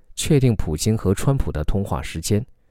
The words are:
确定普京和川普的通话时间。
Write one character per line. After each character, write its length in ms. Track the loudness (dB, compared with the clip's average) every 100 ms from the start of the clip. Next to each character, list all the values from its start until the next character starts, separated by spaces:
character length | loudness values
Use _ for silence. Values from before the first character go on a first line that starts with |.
| -18 -6
确 240 | 2 4
定 120 | 4 2
普 200 | 0 -2
京 220 | 0 0
和 160 | 0
川 220 | 0 2 0
普 160 | 0
的 100 | -2
通 220 | -2 -2
话 180 | -2 -4
时 180 | -6 -8
间。 240 | -2 -2 -2 -14 _